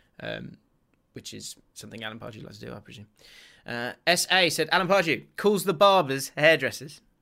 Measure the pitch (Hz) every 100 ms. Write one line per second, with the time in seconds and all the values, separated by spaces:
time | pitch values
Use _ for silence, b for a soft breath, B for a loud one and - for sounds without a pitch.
0 | b - - 55 58 - _ _ _ _
1 | _ 120 - 107 107 - _ - 110 113
2 | 110 113 113 110 - 104 117 117 110 117
3 | 104 B B B B B - 120 120 -
4 | - 175 - 185 175 151 156 175 175 196
5 | 165 113 - - 202 202 175 156 202 190
6 | 139 135 131 - 156 156 127 - - -
7 | _ _